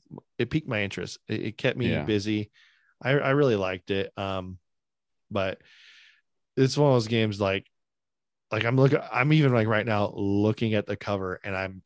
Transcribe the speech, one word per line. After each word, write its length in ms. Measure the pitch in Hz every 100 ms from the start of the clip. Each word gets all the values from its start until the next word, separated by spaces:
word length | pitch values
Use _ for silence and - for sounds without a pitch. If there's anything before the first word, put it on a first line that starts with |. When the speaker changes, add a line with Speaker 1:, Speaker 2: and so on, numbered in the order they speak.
| _ - - -
Speaker 1:
it 120 | 120
piqued 160 | 156 156
my 160 | 110
interest. 340 | 98 - 90 - -
It, 140 | 110
it 160 | - -
kept 200 | 135 -
me 120 | 120
Speaker 2:
Yeah. 140 | 80
Speaker 1:
busy. 480 | 76 107 101 107 104 _ _ _ _ _
I, 100 | 123
I 180 | 143 135
really 240 | 139 143 107
liked 340 | 92 92 -
it. 200 | 98 98 -
Um, 420 | 98 95 92 90 _ _ _ _ _ _ _
but 280 | 107 95 - _ - - - - _ _ _ _ -
it's 220 | 131 139
one 120 | 147
of 40 | 127
those 120 | 107
games, 340 | 113 110 101
like, 240 | 101 98 - _ _ _ _ _ _ _ _
like, 140 | 110 113
I'm 100 | 131
looking, 220 | 135 - -
I'm 220 | 117 131
even, 180 | 156 143
like, 160 | 123 107
right 180 | 110 110
now 280 | 104 101 -
looking 600 | 101 101 104 107 117 107
at 100 | 101
the 100 | 101
cover, 440 | - 101 95 92
and 120 | - 95
I'm, 240 | 95 95